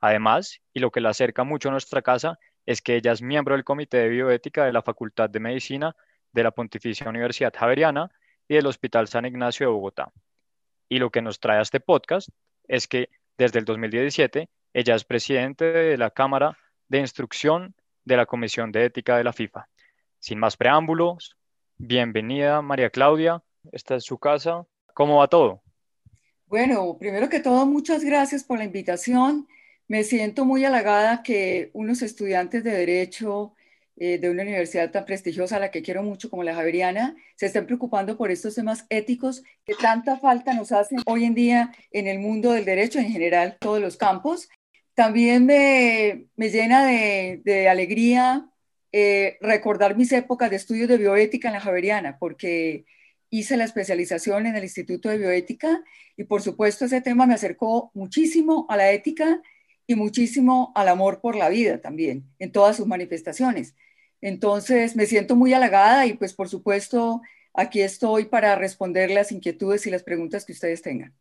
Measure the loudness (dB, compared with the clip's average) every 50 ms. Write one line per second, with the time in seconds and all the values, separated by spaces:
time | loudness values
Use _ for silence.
0 | 4 2 2 2 4 2 2 2 0 -4 -14 -20 _ _ _ -4 -4 -2 -2 0
1 | 0 0 0 0 0 -2 0 -2 -4 -4 -4 -4 -4 -4 -4 -4 -6 _ -6 -4
2 | 0 0 0 0 0 -6 -8 -8 _ _ _ _ _ -6 -6 -6 _ -2 -2 0
3 | 2 0 -2 -2 -4 -4 -2 -2 0 0 -2 -2 -2 -2 -4 -6 -4 -2 0 0
4 | 2 2 0 0 2 2 0 0 _ -6 _ 0 0 2 2 0 -2 -2 -6 _
5 | -8 -10 _ -2 -2 -2 -2 -6 -6 -6 -6 -6 -8 -8 -8 -6 -6 -6 -8 _
6 | _ _ _ _ _ _ _ 0 0 0 0 -4 -10 -10 -10 -10 _ -8 -8 -8
7 | -8 -10 -8 -4 -4 -6 -4 -2 -2 -4 -2 0 0 0 2 2 2 0 0 -2
8 | -6 -8 _ _ _ _ _ _ _ _ 2 2 2 2 -2 -4 -8 -2 0 0
9 | 0 0 -2 -6 -6 -4 -6 -4 -4 -4 -2 -2 0 0 0 -2 -4 -6 -8 -8
10 | -10 -10 _ _ _ _ _ _ _ _ _ _ _ _ _ _ _ _ -2 -2
11 | -2 0 -2 -4 -4 -4 -10 -6 -2 0 2 2 0 0 -2 -6 0 2 0 0
12 | 2 0 -4 -4 -4 -8 -20 _ _ _ _ _ _ _ -4 -4 -4 -2 -4 -4
13 | -4 -4 _ _ _ _ _ _ 0 2 2 0 -2 -2 -6 -6 -4 -4 -2 -2
14 | -2 -2 0 0 0 0 0 -4 -8 -8 _ _ _ _ _ -4 2 2 2 2
15 | 0 _ -4 -4 -2 0 -2 -2 -2 -4 -4 _ -2 0 2 2 2 2 0 0
16 | 0 -4 _ 0 0 0 2 0 0 0 -2 _ _ _ _ _ _ _ -2 -2
17 | -2 -2 -6 -8 -10 -10 -8 -2 0 0 0 0 -2 -10 -20 _ _ _ _ _
18 | _ 0 2 2 2 2 0 -6 -6 -6 -6 -6 -6 -4 0 0 0 0 0 -4
19 | -2 0 0 2 2 0 -4 -4 -8 -8 _ -16 -20 _ _ _ _ _ _ _
20 | _ _ _ _ -12 -12 -6 -2 -2 -2 -2 _ 2 4 4 2 2 0 -2 0
21 | 0 -2 -2 -4 -14 -20 _ _ _ _ _ _ _ _ _ _ -8 -2 -2 0
22 | 0 0 -2 -4 -4 -4 -4 -2 -2 0 0 -2 -2 -4 -4 -2 -2 -2 _ 2
23 | 4 4 4 4 2 0 0 -2 _ _ _ _ _ -18 -18 -18 -8 -6 -6 -6
24 | -6 -8 -12 -4 -2 0 0 0 -2 -4 -6 -6 -8 _ _ _ _ _ _ 0
25 | 2 4 6 6 6 6 6 6 4 4 2 -4 _ _ _ _ _ _ _ _
26 | _ _ _ _ _ _ _ _ _ _ -2 0 0 0 0 0 -2 -4 -6 -8
27 | -10 -8 -4 -4 -4 -2 -2 -2 0 2 2 4 4 2 0 0 0 -2 -2 -2
28 | 0 0 2 2 0 0 -2 -8 -6 _ -6 -6 -6 -6 -8 -8 -6 -4 -6 -4
29 | -2 0 2 2 2 2 2 -2 -4 _ _ _ _ _ _ _ _ _ -2 -2
30 | -2 0 0 -2 -2 -2 -2 -2 0 2 2 2 2 2 2 2 2 2 2 4
31 | 4 2 2 0 -2 -2 -2 -2 0 -2 -2 -4 -6 -8 _ -8 -4 -4 -4 -4
32 | -4 -8 -8 -8 -6 -4 -2 -2 -2 -2 -4 -4 -4 -2 -2 -2 0 0 0 -2
33 | -2 -4 -6 -10 -8 -6 -6 -6 -6 -8 _ _ _ _ _ _ _ _ _ -8
34 | -4 -4 -4 -2 -2 -2 -2 -2 -4 -4 -4 -4 -4 -4 -2 -4 -4 -2 -4 -6
35 | -6 -4 -10 -8 -6 -8 -6 -4 -6 -4 -2 -4 -4 -4 -6 -8 -8 -6 -8 -6
36 | -6 -8 -8 -10 -12 -12 -10 -6 -6 -6 -4 -4 -4 -2 -2 0 -2 -2 -2 -2
37 | -4 -4 -6 -10 _ _ _ _ -6 -2 -2 -4 -4 -2 -6 -6 -6 -4 -4 -4
38 | -4 -4 -6 -6 -4 -4 -4 -4 -6 -8 -8 -6 -4 -4 -6 -6 -8 _ -4 -4
39 | -2 -2 -4 -4 -2 -6 -6 -6 -14 -20 _ _ _ -8 -8 0 2 2 2 2
40 | 0 -2 -4 0 2 2 2 2 2 -2 -2 -2 -2 0 0 0 0 0 -2 -6
41 | -4 -2 0 0 2 0 2 2 2 4 4 2 2 0 -4 -18 -20 _ _ -6
42 | -4 -4 -4 -4 -4 -4 -4 0 0 2 2 2 0 0 0 0 0 0 0 -2
43 | -2 -2 -2 -2 0 2 2 2 2 2 -2 _ -4 -2 -2 0 -2 -4 -4 0
44 | 0 0 0 0 -2 -4 -4 -4 -8 _ _ _ _ _ _ _ _ _ _ 2
45 | 2 4 4 4 4 6 6 6 6 8 6 6 6 6 6 4 4 4 4 2
46 | 2 0 0 -2 -12 _ _ -4 -4 0 0 0 2 4 4 6 6 4 2 2
47 | 2 0 0 -2 -4 -6 -8 -8 -2 0 0 4 6 4 4 4 2 -2 0 2
48 | 2 4 4 4 4 2 0 0 -4 -10 _ _ _ _ _ _ _ _ 0 2
49 | 4 4 4 2 0 0 -4 _ -2 0 0 2 2 0 0 2 2 2 4 2
50 | 2 2 2 0 0 -2 -4 -2 -2 -2 -2 -4 -6 -6 -4 -2 2 2 2 4
51 | 4 4 4 4 2 2 0 -4 -4 -4 -6 -6 -4 -2 -2 -2 0 0 -2 -2
52 | -4 -6 -10 _ -8 -10 -8 _ -6 -4 -4 -2 -2 -4 -4 -6 -12 _ _ _
53 | _ _ _ _ _ _ -6 -6 -4 -2 0 0 0 -2 -2 -6 -4 -2 -2 -2
54 | -2 -4 -4 -4 -2 -2 -2 0 0 -2 -4 -4 -6 -8 -10 -12 -10 -8 -8 -6
55 | -4 -4 -2 -2 0 0 0 0 -2 -4 -8 -6 -2 -2 -2 -2 -2 _ _ -20
56 | -20 _ _ -14 -6 -2 -2 -2 -2 -4 -4 0 0 0 0 0 -4 -2 -2 -2
57 | 0 0 2 4 6 6 4 2 0 -6 -4 _ -4 -2 -2 -2 -4 -6 _ -14
58 | -12 -6 0 0 0 2 2 2 2 4 2 0 0 -2 0 4 4 4 4 2
59 | 0 -4 -4 -2 0 0 0 0 -2 _ _ _ _ _ _ _ _ _ -2 -2
60 | -2 -2 0 0 0 0 2 2 4 4 4 4 2 0 0 0 4 4 4 4
61 | 4 0 0 0 _ -4 -2 0 0 2 2 2 2 0 0 -2 -6 -12 -8 -4
62 | -4 -4 -4 -6 -10 -16 _ _ -14 -4 2 4 6 6 4 2 -4 -4 -4 -4
63 | -6 -8 -8 -10 -8 -10 -6 -2 -2 -2 0 -2 -6 -10 _ _ _ _ _ _
64 | _ _ _ _ -10 -8 -6 -2 0 0 0 0 0 2 2 2 2 2 0 0
65 | 0 2 2 2 2 4 4 4 6 6 6 4 4 4 6 6 6 8 8 6
66 | 4 2 0 -2 -6 -8 -6 _ -8 -8 -8 -6 -2 0 0 0 -2 -2 -2 0
67 | 0 0 -4 -6 -8 -14 -20 _ _ _ _ -2 -2 -2 0 0 0 0 -2 -2
68 | 0 2 2 2 0 2 0 2 4 4 2 2 0 -4 -4 _ -6 -4 0 0
69 | 0 2 2 0 0 0 -4 -8 -6 -8 -6 -4 -2 -2 -2 -2 -2 -4 -6 -6
70 | -6 -6 -6 -6 -6 -6 -8 -8 -10 _ -16 -8 -6 -6 -6 -6 -8 -8 -10 -8
71 | -10 -12 _ _